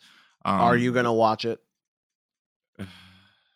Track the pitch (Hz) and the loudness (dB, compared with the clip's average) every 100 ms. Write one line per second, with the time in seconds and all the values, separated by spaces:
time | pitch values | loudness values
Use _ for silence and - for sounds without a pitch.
0 | - _ _ _ - 98 117 120 123 123 | -20 _ _ _ -4 0 2 2 0 0
1 | 120 113 110 110 117 113 _ _ _ _ | 0 2 2 0 -4 -8 _ _ _ _
2 | _ _ _ _ _ _ _ - 95 87 | _ _ _ _ _ _ _ -18 -18 -18
3 | 92 92 _ _ _ | -20 -20 _ _ _